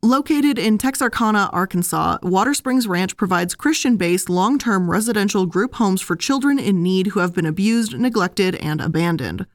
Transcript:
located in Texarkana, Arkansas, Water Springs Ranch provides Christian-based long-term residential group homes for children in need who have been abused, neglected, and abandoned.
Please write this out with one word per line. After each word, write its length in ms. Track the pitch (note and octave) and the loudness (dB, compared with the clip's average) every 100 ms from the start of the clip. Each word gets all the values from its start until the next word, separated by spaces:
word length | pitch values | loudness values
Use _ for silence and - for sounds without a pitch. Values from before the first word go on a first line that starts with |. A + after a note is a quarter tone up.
located 560 | A3+ C4 D4 D4+ C#4+ B3 | 2 2 2 2 2 2
in 200 | G3+ G#3+ | 2 2
Texarkana, 720 | C4 C4 B3 - A3+ G#3+ G3 | 0 0 -2 0 2 2 0
Arkansas, 640 | - F#3 F3 F3 D#3+ D#3+ F3 | -2 -2 -2 -2 -2 -2 -2
Water 320 | F3+ F#3 A3+ | 0 0 2
Springs 320 | C#4+ C4 B3+ A#3 | -2 0 0 0
Ranch 280 | F3 F#3+ - | -2 -2 -2
provides 380 | F#3+ F3+ F3+ | 0 0 -2
Christian-based 760 | - D4 D#4+ C#4 A3+ F3 F3+ - | -2 0 0 2 2 2 0 0
long-term 600 | F3+ G3 C#4 A#3+ G3 F3+ | 0 2 0 0 0 2
residential 540 | F3+ A3 A3 G3+ G#3 | 0 0 0 0 0
group 300 | F#3 F3+ B3 | 0 0 -2
homes 260 | - G#3+ F#3+ | 0 0 0
for 160 | - - | -2 -6
children 420 | - C4+ C#4 C#4 | -2 0 0 0
in 240 | - G3 | 0 0
need 260 | F3 F#3 F#3 | 2 0 0
who 120 | G3 | 0
have 140 | F3+ | -2
been 100 | F3 | 0
abused, 540 | E3 D#3+ G3+ A#3 A3 B2 | -2 0 0 2 -2 -2
neglected, 560 | B3+ A3+ F3+ - F#3 | -2 0 -2 0 -2
and 260 | F3+ D3+ D3+ | -2 -4 -4
abandoned. 640 | C3 D#3 E3+ E3 A2+ E2+ - | -2 -2 0 -2 -4 -8 -10